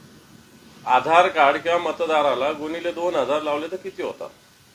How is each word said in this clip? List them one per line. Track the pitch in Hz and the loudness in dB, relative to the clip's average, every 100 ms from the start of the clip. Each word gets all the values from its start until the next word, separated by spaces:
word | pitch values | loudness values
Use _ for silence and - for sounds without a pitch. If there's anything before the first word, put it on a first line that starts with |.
| - - - - - - - - | -20 -20 -20 -20 -20 -20 -20 -12
आधार | 113 127 143 170 185 | 0 2 4 4 4
कार्ड | 160 143 151 | 4 4 4
किंवा | 165 175 | 0 0
मतदाराला | 165 156 165 156 143 120 139 | -2 -4 0 2 2 0 -2
गुणिले | 151 156 170 170 | -4 -8 -6 -6
दोन | 165 175 | -4 -2
हजार | 160 127 151 | -2 0 -2
लावले | 151 147 165 | -2 -4 -6
तर | 185 | -10
किती | 190 180 | -12 -8
होतात? | 127 - 82 - _ _ _ | -8 -10 -14 -16 _ _ _